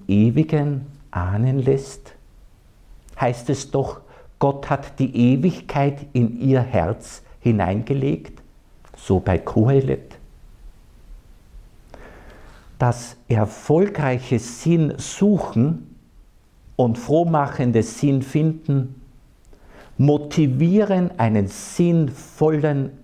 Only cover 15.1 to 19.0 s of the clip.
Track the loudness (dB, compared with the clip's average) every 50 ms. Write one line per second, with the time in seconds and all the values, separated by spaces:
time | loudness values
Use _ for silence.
15.1 | -2 0 2 2 2 2 -2 -2 0 0 0 0 0 -4 -8 -16 -20 -20 _ _
16.1 | _ -20 -20 _ _ _ _ _ _ _ _ -10 -2 0 0 0 0 -2 -2 0
17.1 | 2 2 2 2 2 0 0 -2 -2 -2 -2 2 2 2 0 0 -2 -2 0 0
18.1 | 2 0 -2 -2 -2 0 0 0 -2 -4 -4 -2 0 0 -2 -4 -8 -16